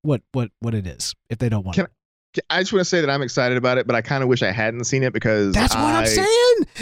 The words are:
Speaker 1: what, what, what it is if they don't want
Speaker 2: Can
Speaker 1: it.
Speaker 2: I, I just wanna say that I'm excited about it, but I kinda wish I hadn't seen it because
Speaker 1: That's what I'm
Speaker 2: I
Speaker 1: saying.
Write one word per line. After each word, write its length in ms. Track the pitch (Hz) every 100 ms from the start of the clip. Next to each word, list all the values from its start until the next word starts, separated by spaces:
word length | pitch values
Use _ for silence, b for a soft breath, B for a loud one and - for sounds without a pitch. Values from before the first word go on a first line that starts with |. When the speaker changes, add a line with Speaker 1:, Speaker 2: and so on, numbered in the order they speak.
Speaker 1:
what, 200 | 151 135 -
what, 180 | 131 117 -
what 160 | 117 110
it 100 | 90
is 300 | 64 - - _
if 80 | 113
they 80 | 120
don't 140 | 107
want 120 | 95 90
Speaker 2:
Can 80 | 175
Speaker 1:
it. 580 | _ _ _ _ - -
Speaker 2:
I, 80 | 165
I 20 |
just 120 | 190
wanna 100 | 202 180
say 140 | 180
that 80 | 147
I'm 120 | 139
excited 360 | 127 - 123 127
about 200 | 123 127
it, 100 | 117
but 80 | 117
I 60 |
kinda 260 | 113 139 127
wish 160 | 123
I 80 | 110
hadn't 320 | 110 110 117
seen 180 | 113 135
it 120 | 131
because 400 | 113 120 107 101 139
Speaker 1:
That's 180 | 247
what 100 | - -
I'm 180 | -
Speaker 2:
I 20 | -
Speaker 1:
saying. 520 | 392 392 453 494 466 - B